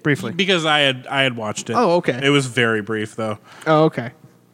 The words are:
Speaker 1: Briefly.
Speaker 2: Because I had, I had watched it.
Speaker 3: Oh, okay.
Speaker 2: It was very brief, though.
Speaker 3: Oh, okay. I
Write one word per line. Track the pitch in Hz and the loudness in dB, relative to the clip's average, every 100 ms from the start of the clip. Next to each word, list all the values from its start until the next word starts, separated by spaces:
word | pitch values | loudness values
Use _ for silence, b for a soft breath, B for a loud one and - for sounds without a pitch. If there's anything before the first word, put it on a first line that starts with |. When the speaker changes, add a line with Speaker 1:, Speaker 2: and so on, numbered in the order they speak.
Speaker 1:
Briefly. | 156 139 117 | -2 -2 -2
Speaker 2:
Because | 170 190 180 160 | -4 0 0 2
I | 151 | 2
had, | 139 127 123 | 2 0 -4
I | 139 | -2
had | 135 117 | -2 -2
watched | 107 - - | -6 -8 -4
it. | 113 | 0
Speaker 3:
Oh, | 147 175 | 2 2
okay. | 170 123 | 0 0
Speaker 2:
It | 139 | 2
was | 143 131 | 2 0
very | 120 117 110 | 0 2 0
brief, | 104 110 107 - | -2 -6 -6 -6
though. | 110 107 B B 160 | -6 -6 B B 0
Speaker 3:
Oh, | 156 | 4
okay. | 160 - 117 | 2 0 -8
I | - - _ _ | -12 -20 _ _